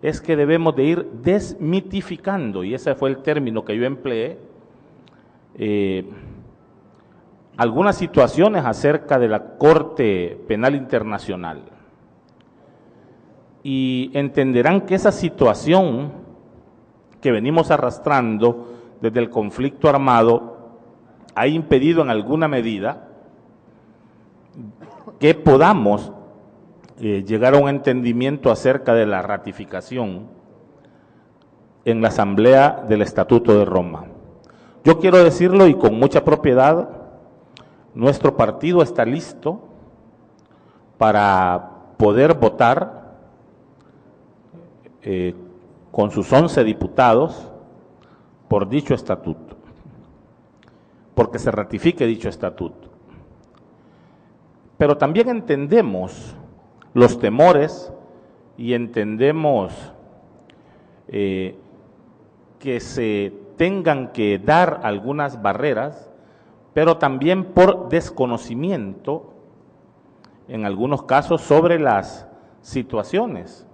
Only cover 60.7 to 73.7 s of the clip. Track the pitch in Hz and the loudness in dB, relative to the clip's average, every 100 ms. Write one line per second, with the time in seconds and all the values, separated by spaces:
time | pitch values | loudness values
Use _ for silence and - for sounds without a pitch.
60.7 | _ _ _ - 101 98 95 92 - _ | _ _ _ -12 -6 -4 -4 -8 -12 _
61.7 | - _ _ _ _ _ _ _ _ 139 | -20 _ _ _ _ _ _ _ _ -8
62.7 | 120 - - 113 104 101 - - - 170 | -8 -8 -6 -4 -2 -4 -10 -20 -4 -2
63.7 | 196 165 143 123 - 104 98 101 160 180 | -2 -2 -2 -6 -4 -2 -2 0 2 2
64.7 | 147 113 101 110 147 143 127 101 98 147 | -2 -6 -6 -8 -6 -8 -4 -4 -2 -2
65.7 | 110 139 143 - - _ _ _ _ _ | -4 -6 -12 -20 -20 _ _ _ _ _
66.7 | - 160 160 143 131 147 185 180 - 185 | 0 2 2 0 -2 -2 -2 -2 4 4
67.7 | 180 180 165 160 - 127 117 - 117 170 | 4 -2 -4 -4 -4 -4 -4 -8 -8 -6
68.7 | 180 98 98 - 156 - - _ _ _ | -6 -8 -12 -8 -8 -10 -20 _ _ _
69.7 | _ _ _ _ _ _ _ - 117 104 | _ _ _ _ _ _ _ -16 -10 -8
70.7 | 95 123 143 - 131 147 165 - 151 170 | -6 -4 -6 0 -2 0 -4 2 2 4
71.7 | 170 143 104 92 - - - _ _ - | 2 2 0 -2 -14 -20 -20 _ _ -10
72.7 | 131 120 113 101 185 233 117 85 - - | -10 -6 -6 -4 -4 -6 -8 -14 -20 -20